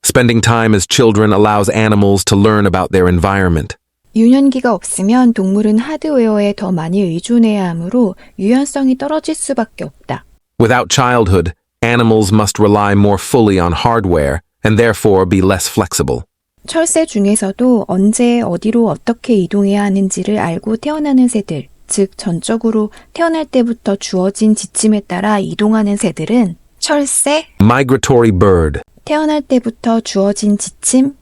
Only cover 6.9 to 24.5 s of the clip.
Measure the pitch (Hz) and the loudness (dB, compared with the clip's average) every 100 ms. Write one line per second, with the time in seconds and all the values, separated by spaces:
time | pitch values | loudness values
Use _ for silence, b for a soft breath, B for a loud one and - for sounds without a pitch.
6.9 | 190 190 165 - 233 226 208 180 165 170 | -2 -2 -4 -2 0 2 0 -4 -6 -4
7.9 | 240 220 185 b - 190 247 285 277 262 | -2 -2 -4 b -6 -2 0 -2 -2 -2
8.9 | 254 277 311 - 311 - 262 220 - 156 | -2 -4 -4 -6 -8 -6 -4 -6 -8 -14
9.9 | _ - 127 _ _ _ _ 117 123 123 | _ -12 -12 _ _ _ _ 2 2 0
10.9 | - 123 123 101 92 85 - _ _ 117 | 0 2 2 2 2 0 -8 _ _ -2
11.9 | 120 113 110 101 107 104 - 104 104 101 | 0 2 2 2 2 0 0 2 4 2
12.9 | 101 101 98 - 131 110 95 87 82 120 | 2 2 2 0 2 4 2 0 0 0
13.9 | 117 98 85 71 71 _ _ 107 107 117 | 0 0 0 0 -4 _ _ 0 2 2
14.9 | 104 110 95 92 95 92 95 - - 95 | 2 2 2 2 2 2 0 -2 -4 -4
15.9 | - 67 62 - _ _ _ - 330 330 | -2 -4 -4 -8 _ _ _ -8 -4 -2
16.9 | 330 320 214 196 214 196 196 247 233 - | 0 -2 0 0 0 -4 -2 0 0 0
17.9 | 185 202 220 240 240 220 175 214 233 226 | 0 0 2 0 0 -2 -4 -2 0 0
18.9 | 151 - 233 - 220 175 202 196 202 202 | -2 -4 -6 0 0 0 0 0 0 0
19.9 | 196 190 185 185 214 - 170 - 226 294 | 0 -2 -4 -4 -4 -4 -6 -6 -6 -4
20.9 | 311 294 262 247 220 196 151 - _ - | -4 0 2 2 0 -6 -8 -10 _ -8
21.9 | - 196 - - 170 - 226 226 220 214 | -2 -2 -4 -6 -6 -4 -4 -2 -2 -4
22.9 | B B - 330 320 302 262 233 233 - | B B -4 -2 -2 -4 -4 -4 -4 -6
23.9 | 202 - 190 185 196 220 | -6 -4 -4 -4 0 0